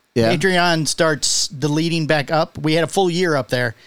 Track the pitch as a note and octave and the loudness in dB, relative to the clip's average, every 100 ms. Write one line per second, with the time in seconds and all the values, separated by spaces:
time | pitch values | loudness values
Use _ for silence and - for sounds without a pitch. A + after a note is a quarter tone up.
0 | _ B2 A2+ E3+ F#3 F3+ F3 E3 D3 - | _ 0 2 2 2 2 2 0 -2 0
1 | E3 D3+ - - - C#3+ D3 D3+ E3 E3 | 0 0 -2 -2 -4 -4 -2 0 0 -2
2 | D3+ D3+ C#3 D#3 E3+ - D3+ D#3+ D#3+ - | 0 0 0 -2 -2 -4 -2 0 0 0
3 | F#3 E3+ F3+ D3 B2 B2+ B2 - | 0 0 0 0 -2 -2 -2 -4